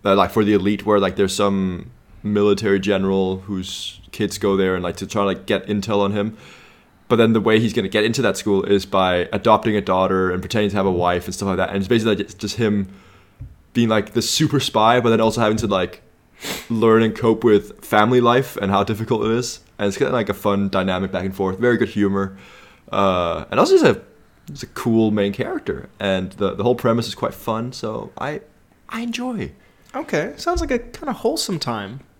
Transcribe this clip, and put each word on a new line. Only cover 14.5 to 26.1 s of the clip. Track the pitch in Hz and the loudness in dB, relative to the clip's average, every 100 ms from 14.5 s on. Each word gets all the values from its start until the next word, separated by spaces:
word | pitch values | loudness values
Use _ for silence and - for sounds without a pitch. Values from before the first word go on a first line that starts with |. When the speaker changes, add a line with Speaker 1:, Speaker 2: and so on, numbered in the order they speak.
| 143 | 0
Speaker 1:
spy, | - 110 113 123 | 0 2 4 4
but | 117 | 4
then | 110 | 4
also | 113 113 | 2 2
having | 107 107 | 0 0
to, | 107 | 0
like, | 95 90 - _ _ _ _ - - - | -2 -2 -8 _ _ _ _ -12 -12 -6
learn | 113 113 110 | 2 4 6
and | 113 | 4
cope | 110 117 110 | 2 0 2
with | 120 104 - - | 4 4 2 -18
family | - 107 110 123 | 0 2 4 4
life | 120 123 135 - | 4 4 0 -4
and | 101 | 0
how | 101 | 0
difficult | 101 107 110 113 | 0 -2 -2 -2
it | 113 | 0
is. | 113 123 - _ - | -2 -4 -10 _ -4
And | 101 | -4
it's | 98 | -2
kinda, | 135 | 0
like, | 123 104 | 0 -2
a | |
fun | 98 104 101 98 | -4 -2 -2 0
dynamic | 95 95 92 95 | -2 -2 -2 -4
back | 90 | -4
and | 95 | -6
forth. | 95 95 95 | -4 -4 0
Very | 120 117 | 0 2
good | 110 | 0
humor. | 104 101 98 98 - - - - _ - | 0 0 0 -4 -8 -20 -20 -20 _ -6
Uh, | - 98 90 85 82 76 | 0 2 2 -2 -4 -4
and | 107 | 0
also | 339 | 4
he's | 381 | 6
a, | 269 104 - _ _ _ - | 4 2 -6 _ _ _ -18
he's | - | -16
a | - | -14
cool | - 120 113 110 | -6 0 2 2
main | 104 101 | 2 -2
character. | 98 - 370 - - - _ | -2 -6 -6 -6 -8 -10 _
And | 101 | -4